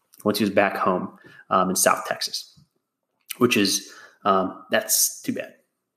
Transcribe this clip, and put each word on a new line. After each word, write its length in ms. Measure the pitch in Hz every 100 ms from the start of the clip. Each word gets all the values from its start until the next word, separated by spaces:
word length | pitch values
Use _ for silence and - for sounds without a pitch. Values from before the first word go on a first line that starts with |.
| _ _ 104
once 120 | 101
he 60 |
was 100 | 104
back 220 | 98 101 -
home, 420 | 98 90 92 - - - -
um, 200 | 95 92
in 80 | 92
South 260 | - - -
Texas, 540 | - - - - _ _ _ _ _ _ _ - -
which 180 | 120 113
is, 380 | 98 - - - - _ 101
um, 400 | 95 92 - -
that's 500 | 113 - - - -
too 100 | -
bad. 220 | - - - _ _ _